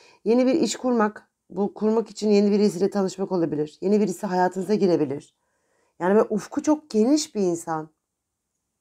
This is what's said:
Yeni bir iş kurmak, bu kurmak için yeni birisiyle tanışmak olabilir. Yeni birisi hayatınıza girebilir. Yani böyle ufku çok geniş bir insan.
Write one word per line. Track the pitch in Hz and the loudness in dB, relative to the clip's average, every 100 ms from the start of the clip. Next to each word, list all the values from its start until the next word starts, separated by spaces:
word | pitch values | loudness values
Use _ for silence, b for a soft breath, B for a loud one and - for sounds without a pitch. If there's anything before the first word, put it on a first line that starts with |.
| b b | b b
Yeni | 202 240 254 | 0 2 2
bir | |
iş | - 233 - | 2 -2 -2
kurmak, | 254 240 214 - - _ _ | -2 0 0 -4 -18 _ _
bu | 180 202 | -6 -6
kurmak | - 214 226 208 | -2 -2 0 -4
için | - 214 | -4 2
yeni | 202 202 | 4 4
birisiyle | 202 208 165 190 | 4 2 0 -2
tanışmak | 202 190 190 190 | -2 -4 -4 -4
olabilir. | 185 165 151 151 - | -2 -2 -2 -6 -6
Yeni | 185 208 | 0 2
birisi | 208 170 202 | 0 -4 -4
hayatınıza | 180 180 190 175 208 | 0 0 -2 -2 2
girebilir. | 185 160 139 147 - _ _ _ _ _ _ - | 2 2 0 -6 -12 _ _ _ _ _ _ -4
Yani | 175 214 | 2 2
böyle | - | 2
ufku | 214 - - | -2 -6 -4
çok | 302 302 - | -2 -2 -2
geniş | 214 233 302 - 208 | 0 2 0 -2 -2
bir | |
insan. | 180 165 170 160 156 _ _ _ _ _ _ _ _ _ | -2 -2 -4 -8 -8 _ _ _ _ _ _ _ _ _